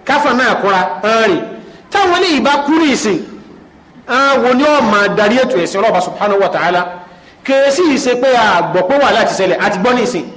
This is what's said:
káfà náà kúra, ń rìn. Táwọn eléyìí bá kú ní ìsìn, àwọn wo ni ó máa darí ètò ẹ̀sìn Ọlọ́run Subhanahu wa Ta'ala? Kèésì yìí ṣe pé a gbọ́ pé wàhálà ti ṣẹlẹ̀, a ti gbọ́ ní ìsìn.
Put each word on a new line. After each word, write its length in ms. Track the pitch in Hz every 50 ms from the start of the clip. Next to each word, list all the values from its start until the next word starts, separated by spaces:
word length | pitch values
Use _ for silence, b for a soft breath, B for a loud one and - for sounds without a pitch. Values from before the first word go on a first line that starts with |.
| -
káfà 260 | - 262 285 285 277 240
náà 200 | 247 254 226 190
kúra, 260 | - - 196 196 185 247 247 - -
ń 100 | - 214 226 226
rìn. 220 | 220 208 170 147 - - - - B B B B B B
Táwọn 260 | - 403 392 359 349
eléyìí 240 | 359 381 370 311 262
bá 120 | 220 277 285
kú 160 | 285 285 285 311
ní 140 | 320 330 294 240
ìsìn, 260 | 196 - 214 180 143 - - - - - - - - - - - - - - - 254 -
àwọn 340 | - 240 254 277 277 277 247
wo 100 | 233 247 247
ni 120 | 254 294
ó 160 | 302 302 285
máa 260 | 247 208 208 202 202 190
darí 280 | - 214 214 208 240 262
ètò 180 | 254 - - 180
ẹ̀sìn 220 | 165 160 - 196
Ọlọ́run 200 | 220 220 185 180
Subhanahu 400 | 180 156 147 - 196 208 196 196 196
wa 60 | 170
Ta'ala? 340 | - 151 156 175 175 175 180 - - - B B B B B B B B -
Kèésì 400 | - 269 269 277 277 - 359 349
yìí 160 | 311 269 -
ṣe 140 | - 247 240
pé 140 | 240 262 269 254
a 280 | 240 220 208 185 170 170
gbọ́ 200 | 160 156 180 185
pé 120 | 185 277
wàhálà 260 | 285 269 220 202 226 196
ti 100 | 175 -
ṣẹlẹ̀, 240 | - 190 185 170 -
a 100 | 185 208
ti 80 | 202 185
gbọ́ 160 | 190 247 247
ní 80 | 247 220
ìsìn. 220 | 165 - 170 123 110 -